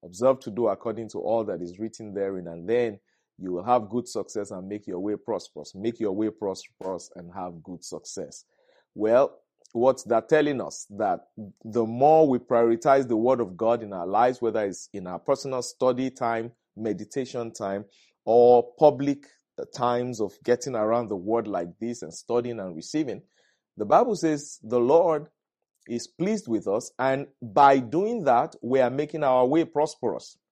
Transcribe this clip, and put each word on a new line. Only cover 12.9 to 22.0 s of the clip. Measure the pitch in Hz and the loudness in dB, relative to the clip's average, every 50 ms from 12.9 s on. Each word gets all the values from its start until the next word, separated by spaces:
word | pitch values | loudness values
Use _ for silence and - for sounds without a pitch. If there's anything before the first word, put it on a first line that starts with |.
| 135 139 139 120 | 4 4 4 2
the | 117 110 | 0 2
Word | 113 123 131 123 120 | 4 2 2 2 0
of | 92 90 85 | -6 -4 -2
God | 113 113 120 117 110 | 0 0 0 0 -2
in | 104 101 | -8 -8
our | 92 87 | -8 -6
lives, | 90 98 104 120 127 131 123 | -2 2 2 4 2 2 0
whether | 120 113 107 110 104 | -2 -2 0 0 -2
it's | 101 92 - - - _ | -2 -4 -8 -14 -14 _
in | 101 92 | -12 -12
our | 90 90 - | -10 -10 -10
personal | _ - 139 135 - 139 131 127 | _ -2 -2 -2 -2 -8 -6 -6
study | 123 - - _ 139 127 127 123 131 131 | -6 -8 -6 _ 0 0 2 2 -2 -6
time, | 127 - 127 117 117 113 113 120 123 _ _ _ _ 101 | -4 -4 -4 -2 -2 -2 -4 -8 -12 _ _ _ _ -8
meditation | 107 110 104 87 107 - - 139 131 123 - 127 117 113 104 | -4 -4 -4 -4 -8 -10 -8 -8 -8 -6 -6 -8 -8 -8 -10
time, | - 110 98 98 101 107 107 _ _ _ _ _ _ _ | -8 -6 -4 -4 -6 -8 _ _ _ _ _ _ _ _
or | - 110 120 120 120 123 120 120 - - _ | 4 6 8 10 10 8 8 6 2 -2 _
public, | 160 151 139 127 139 143 143 139 - _ _ _ _ _ _ - | 6 6 6 6 -2 -4 -4 -4 -6 _ _ _ _ _ _ -12
uh, | - - _ | -12 -12 _
times | - 123 120 120 120 123 123 123 104 | -4 -2 0 0 0 -2 -4 -4 -4
of | 107 98 - _ _ | -6 -6 -6 _ _
getting | - 123 120 - 143 127 | 0 0 0 0 -6 -4
around | 113 107 107 113 120 123 104 | -2 0 0 0 0 0 -2
the | 107 | -6
Word | 95 87 101 113 117 110 104 | -6 -4 -2 -2 -2 -2 -2
like | 98 90 87 87 87 _ | -4 -4 -6 -6 -10 _
this | 110 117 120 - | -8 -8 -8 -8